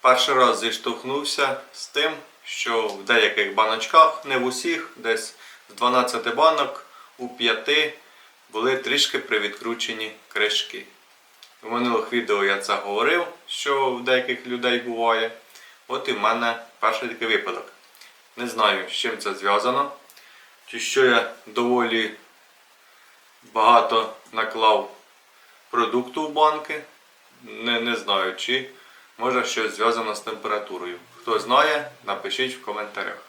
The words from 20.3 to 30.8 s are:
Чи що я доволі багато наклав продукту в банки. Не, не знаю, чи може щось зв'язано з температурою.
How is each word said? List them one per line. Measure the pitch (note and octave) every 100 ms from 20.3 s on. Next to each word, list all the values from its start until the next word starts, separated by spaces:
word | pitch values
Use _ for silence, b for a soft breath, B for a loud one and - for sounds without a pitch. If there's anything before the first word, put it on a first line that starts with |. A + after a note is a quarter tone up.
| B B B -
Чи | A2+
що | - C3+ B2+
я | A#2 A#2 - -
доволі | G#2+ A#2+ B2 A#2 A2+ A2 G#2+ - _ _ _ _ _ b b b b _ _ G#2+
багато | A2 A2 A#2+ A#2 A#2 A2 - -
наклав | A2 A2 A2+ A2+ G#2+ - - _ _ _ b b b _
продукту | A#2+ A#2 A#2+ B2 - D#3
в |
банки. | D3 D3+ D3+ - D3+ - - _ _ _ _
Не, | A#2+ G#2+ A#2 A#2
не | A#2 A#2
знаю, | G#2+ G2 F#2 F#2
чи | - C3 B2+ B B B B _
може | B2 B2 A#2+
щось | - G#2+ G2
зв'язано | A2 A2+ A2 G#2+
з |
температурою. | - G#2+ G#2+ G#2+ G#2 F#2